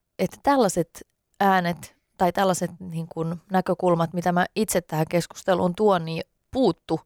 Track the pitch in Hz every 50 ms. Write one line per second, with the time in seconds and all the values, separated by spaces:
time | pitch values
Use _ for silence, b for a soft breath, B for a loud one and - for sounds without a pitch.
0 | _ _ _ - 190 - - - - 277 285 269 233 185 - 180 160 - _ -
1 | - _ _ _ _ _ _ _ 202 196 190 185 175 170 175 - - - _ _
2 | _ _ _ - 190 175 - - 196 185 180 - 180 170 175 - 190 180 160 165
3 | 160 160 - 165 160 165 175 160 - _ 190 185 180 - 175 - 185 180 175 165
4 | 165 160 - 175 170 180 175 175 185 - - 196 220 - - 180 - - 160 156
5 | 160 - - 170 - - - - - - 185 175 180 180 175 - 214 208 190 170
6 | 160 160 165 165 - - _ _ _ _ - 262 262 190 165 - _ - 165 156
7 | -